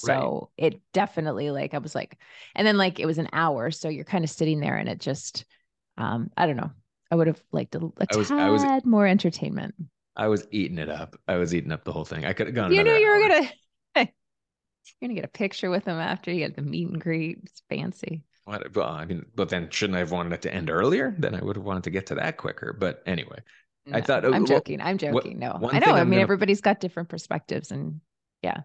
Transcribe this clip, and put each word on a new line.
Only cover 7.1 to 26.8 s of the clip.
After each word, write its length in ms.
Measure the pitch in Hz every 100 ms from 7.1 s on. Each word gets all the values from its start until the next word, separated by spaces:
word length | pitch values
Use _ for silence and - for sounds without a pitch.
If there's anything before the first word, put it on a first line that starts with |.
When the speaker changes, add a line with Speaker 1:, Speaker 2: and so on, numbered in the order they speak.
Speaker 2:
I 40 | 165
would 120 | 165
have 140 | 156 _
liked 220 | 156 - 160
a, 100 | 165 -
a 80 | 190
Speaker 1:
I 40 | 107
was, 160 | - -
I 120 | 95
was, 140 | 104
Speaker 2:
tad 220 | 277 269 247
more 220 | 220 202
entertainment. 680 | 202 175 - 147 - - - 160 _ _ -
Speaker 1:
I 120 | 107
was 200 | 104 -
eating 260 | 107 78 85
it 100 | 76
up. 260 | 76 80 - -
I 100 | 90
was 160 | 87 85
eating 160 | 73
up 120 | 78
the 100 | -
whole 120 | 80 76
thing. 180 | 80 76
I 80 |
could 140 | - 117
have 80 | 123
gone 160 | 95
Speaker 2:
You 80 | 392
Speaker 1:
another 40 |
Speaker 2:
knew 160 | 453 453
you 80 | 427
were 120 | 415
Speaker 1:
hour. 100 | 427
Speaker 2:
gonna, 220 | 330 262 - _ _ _ 294
<laughs> 0 |
you're 100 | 247 _ _ _ _ _ _ _ - _
gonna 120 | 247 202
get 100 | -
a 40 |
picture 400 | - 196 - 185
with 160 | 180 196
him 120 | 165
after 340 | 165 185 -
you 80 | 175
get 160 | 147 -
the 60 |
meet 260 | 143 160 170
and 120 | 160
greet. 380 | 165 160 160 -
It's 180 | - - _
fancy. 540 | 143 170 - - 160 - _ -
Speaker 1:
What, 280 | 104 - 101
well, 140 | 62
I 160 | 78 82
mean, 200 | 85 - -
but 140 | 92
then 200 | 92 82
shouldn't 260 | - 104 90
I 20 |
have 120 | 85
wanted 220 | 87 87
it 80 | 85
to 100 | -
end 160 | 92 80
earlier? 440 | 82 120 202 269 185
Then 180 | - 90
I 80 |
would 120 | 98 101
have 80 | 98
wanted 180 | 92 90
to 40 |
get 160 | 92 -
to 80 | -
that 220 | 160 -
quicker. 360 | - - - -
But 240 | 92 - -
anyway, 340 | 85 - - - _ _ _ 143
I 80 | 120
Speaker 2:
No, 60 | -
Speaker 1:
thought, 180 | 127 127
Speaker 2:
I'm 120 | 170
Speaker 1:
uh, 20 | 160
what, 0 |
Speaker 2:
joking. 340 | - - -
I'm 160 | 170 190 147
Speaker 1:
what, 180 | 120 -
Speaker 2:
joking. 140 | 120
No, 120 | 123 -
Speaker 1:
one 160 | 117
Speaker 2:
I 60 | 139
know. 140 | 427
Speaker 1:
thing 40 | -
Speaker 2:
I 60 |
Speaker 1:
I'm 20 | -
Speaker 2:
mean, 140 | -
Speaker 1:
gonna 20 |
Speaker 2:
everybody's 400 | - 196 196 202
got 180 | 202
different 300 | 196